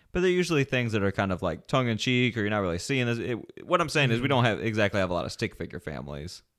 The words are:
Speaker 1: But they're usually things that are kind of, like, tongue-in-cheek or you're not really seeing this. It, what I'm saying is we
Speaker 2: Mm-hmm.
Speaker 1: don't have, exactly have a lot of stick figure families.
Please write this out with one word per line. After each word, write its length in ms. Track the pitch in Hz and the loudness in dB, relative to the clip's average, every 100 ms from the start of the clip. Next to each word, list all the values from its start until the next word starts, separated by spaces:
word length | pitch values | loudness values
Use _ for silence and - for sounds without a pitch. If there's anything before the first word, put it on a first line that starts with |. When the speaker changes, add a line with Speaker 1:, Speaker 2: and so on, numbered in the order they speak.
| _ | _
Speaker 1:
But 80 | 180 | 0
they're 60 | 185 | 2
usually 360 | 180 170 151 135 | 2 2 2 2
things 260 | 131 120 | 2 2
that 120 | 107 | 2
are 80 | 98 | 2
kind 180 | 92 98 | 2 0
of, 100 | 87 | 0
like, 260 | 90 80 - | -2 -4 -2
tongue-in-cheek 680 | 135 120 107 - 123 123 110 | 0 2 0 2 2 2 2
or 60 | |
you're 80 | 104 | 0
not 100 | 107 | 0
really 200 | 92 85 | 0 -2
seeing 260 | - 135 120 | -2 0 0
this. 120 | 117 | -2
It, 480 | 95 113 - - - | -4 -6 -8 -14 -6
what 140 | 175 | -4
I'm 80 | 160 | 0
saying 240 | - 131 | 2 2
is 80 | 113 | 2
we 40 | |
Speaker 2:
Mm-hmm. 60 | 139 | 2
Speaker 1:
don't 140 | 131 | 2
have, 160 | 120 95 | 2 2
exactly 380 | 113 107 101 104 | -2 0 0 2
have 100 | 92 | 0
a 40 | |
lot 100 | 87 | 0
of 80 | 64 | -4
stick 240 | - 107 - | -4 -6 -6
figure 240 | 87 - | -10 -10
families. 600 | - 67 71 71 85 - _ | -10 -10 -10 -10 -12 -14 _